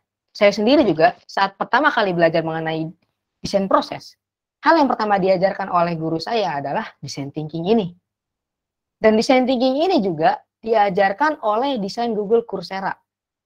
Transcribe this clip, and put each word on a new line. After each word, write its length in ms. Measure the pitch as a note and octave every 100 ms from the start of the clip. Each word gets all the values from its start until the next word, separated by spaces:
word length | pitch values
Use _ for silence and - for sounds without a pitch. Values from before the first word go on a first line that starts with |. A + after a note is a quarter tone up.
| _ _ _
saya 240 | - G3+ G3+
sendiri 320 | G#3+ D4+ A3
juga 320 | D#3 E3+ - -
saat 240 | G#3 G3 -
pertama 320 | G3+ A#3+ D4
kali 240 | B3 G3+ F3
belajar 240 | E3 E3
mengenai 480 | D#3+ D#3+ D#3+ D#3+ D#3+ - _ _ _ _
desain 240 | - G3 G3
proses, 480 | C#4 - D3+ - _ _ _ _ _
hal 160 | D4 E4
yang 80 | C4
pertama 320 | - G#3+ G3
diajarkan 480 | F#3+ F#3+ F#3+ G3 F#3+
oleh 320 | F3+ E3+ E3
guru 160 | D#3+ D#3+
saya 480 | G3+ A#3 F#3 C#3+
adalah 240 | C#3 F3+ - -
design 240 | C#3 - C#3
thinking 400 | D#3 D3+ E3 F3
ini. 240 | A3+ F3 - _ _ _ _ _ _ _ _ _ _
Dan 160 | A3 A3
design 320 | A3+ B3+ B3+
thinking 320 | B3 C4 C4+
ini 160 | F4+ E4+
juga 400 | F#3+ D#3 E3 - _ _
diajarkan 800 | A3+ A3+ G3+ F#3 G3 G3 D#4 D4+
oleh 400 | A3 G#3+ C#4 B3+
desain 320 | G3 A#3 A#3+
Google 320 | G#3 G3 A#3
Coursera. 480 | A#3 F#3 E3+ F#3+ F#3+ - _ _ _ _